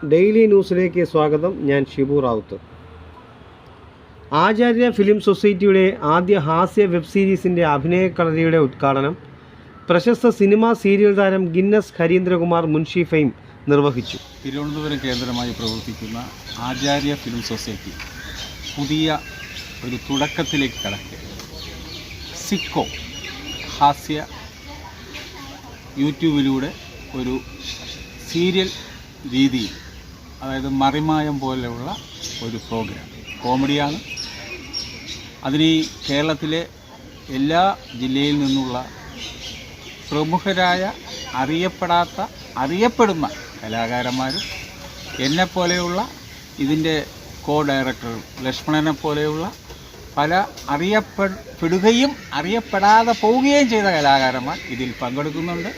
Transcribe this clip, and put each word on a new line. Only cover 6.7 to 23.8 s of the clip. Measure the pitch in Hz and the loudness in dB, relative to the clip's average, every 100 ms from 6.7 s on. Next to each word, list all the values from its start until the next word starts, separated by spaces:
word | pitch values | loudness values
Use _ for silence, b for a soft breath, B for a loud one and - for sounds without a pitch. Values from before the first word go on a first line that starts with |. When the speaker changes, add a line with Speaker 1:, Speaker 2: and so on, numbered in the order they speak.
| - 202 | 4 4
Speaker 1:
വെബ് | 175 160 | 2 0
സീരീസിൻ്റെ | 202 196 185 185 175 165 143 | 2 4 4 2 2 4 4
അഭിനയ | 143 180 185 160 | 2 2 2 2
കളരിയുടെ | 170 160 165 160 139 | 0 2 4 4 4
ഉദ്ഘാടനം | - 139 135 139 185 - B B B B B - | 2 2 2 0 -4 -12 B B B B B 2
പ്രശസ്ത | 175 170 233 247 - | 2 4 4 4 4
സിനിമാ | 196 208 226 226 | 6 6 6 4
സീരിയൽ | 202 196 208 196 | 4 6 6 6
താരം | 196 190 185 165 | 4 4 0 2
ഗിന്നസ് | 196 214 - - | 4 4 2 0
ഹരീന്ദ്രകുമാർ | 170 180 180 175 175 170 165 | 4 4 4 2 2 2 2
മുൻഷി | 156 160 180 170 | 0 0 0 2
ഫെയിം | 160 143 - B B - | 4 2 0 B B 2
നിർവഹിച്ചു. | 143 143 123 - 139 - - | 4 4 0 -6 -10 -14 -14
Speaker 2:
തിരുവനന്തപുരം | 139 139 147 147 151 143 131 | -10 -8 -6 -6 -4 -4 -4
കേന്ദ്രമായി | 123 123 120 120 113 | -4 -4 -4 -4 -4
പ്രവർത്തിക്കുന്ന | 113 110 110 110 110 113 127 - - - 120 | -6 -6 -8 -10 -10 -10 -12 -14 -14 -10 -6
ആചാര്യ | 127 139 143 143 143 | -4 0 0 0 -4
ഫിലിം | - 120 113 | -6 -8 -6
സൊസൈറ്റി | 113 - 101 - - - - - - - - - - | -8 -6 -10 -10 -14 -14 -14 -14 -12 -12 -12 -12 -8
പുതിയ | 139 156 156 151 - - - - - - 123 | -2 0 0 -2 -6 -16 -14 -14 -14 -12 -8
ഒരു | 123 - | -8 -4
തുടക്കത്തിലേക്ക് | 139 139 - 160 156 135 - 104 | -2 -2 -2 -2 0 -2 -2 -6
കടക്കുക. | 101 - - - - - - - - - - - - - - - | -8 -10 -16 -16 -14 -16 -14 -14 -14 -14 -14 -14 -14 -14 -12 -4
സിക്കോ | 196 - - - - - - - - - - - - | -4 -2 -4 -4 -6 -12 -12 -12 -12 -12 -12 -10 2